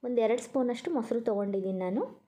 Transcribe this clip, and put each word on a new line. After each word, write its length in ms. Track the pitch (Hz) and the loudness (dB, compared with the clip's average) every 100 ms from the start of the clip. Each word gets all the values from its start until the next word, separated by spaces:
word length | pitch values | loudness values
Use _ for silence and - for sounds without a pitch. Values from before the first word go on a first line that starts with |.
ಒಂದು 160 | 247 247 220 | 0 2 4
ಎರಡು 160 | 240 | 2
ಸ್ಪೂನಷ್ಟು 480 | 247 269 247 240 - 311 | 0 0 0 0 -2 -2
ಮೊಸರು 220 | 226 233 233 | 0 0 0
ತೊಗೊಂಡಿದ್ದೀನಿ 480 | 202 202 196 190 190 185 | 0 0 -2 -2 -2 -2
ನಾನು. 180 | 196 508 - | -2 -2 -8